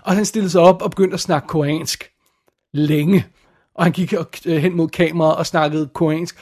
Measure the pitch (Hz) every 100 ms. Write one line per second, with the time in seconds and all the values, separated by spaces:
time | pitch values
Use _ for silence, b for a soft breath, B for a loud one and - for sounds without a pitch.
0 | - 185 202 220 190 180 170 180 180 -
1 | 190 185 - 151 - 160 143 156 214 -
2 | - _ _ _ _ _ _ 147 151 151
3 | 151 190 - _ _ _ _ - 269 -
4 | 175 196 156 - 175 160 175 175 160 -
5 | 165 170 156 156 160 170 151 151 143 -
6 | 160 160 170 B